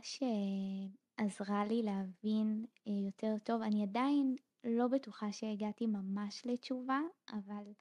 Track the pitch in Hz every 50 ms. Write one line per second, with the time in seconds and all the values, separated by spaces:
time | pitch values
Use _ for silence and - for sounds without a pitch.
0 | - - - - 269 254 220 202 202 196 196 196 190 190 190 190 196 190 196 -
1 | _ _ - - 214 196 185 - 202 196 208 202 208 214 226 240 226 208 196 196
2 | 190 185 180 - - 214 214 214 214 214 214 214 226 - _ _ - 214 202 202
3 | 196 196 - - - 220 214 208 - - 233 226 220 214 214 208 208 196 202 233
4 | 262 277 285 285 269 262 254 277 _ _ _ _ - 233 233 233 240 240 262 269
5 | 269 214 - - 214 208 202 - 220 220 214 196 214 214 208 - 233 226 208 202
6 | 190 190 196 208 208 202 - - - 240 247 247 - - 262 254 254 262 262 277
7 | 311 339 - _ - - 220 208 196 202 208 208 208 208 208 _